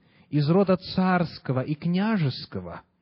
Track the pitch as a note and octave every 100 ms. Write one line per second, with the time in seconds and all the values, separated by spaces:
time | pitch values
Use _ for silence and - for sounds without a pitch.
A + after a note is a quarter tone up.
0 | _ _ _ D3 C#3+ F3 F#3+ F#3 - -
1 | F#3 F3+ E3+ - - B2+ C#3 D3+ E3+ F3
2 | G#3 A3 D3 - - G2 F2+ D#2+ - _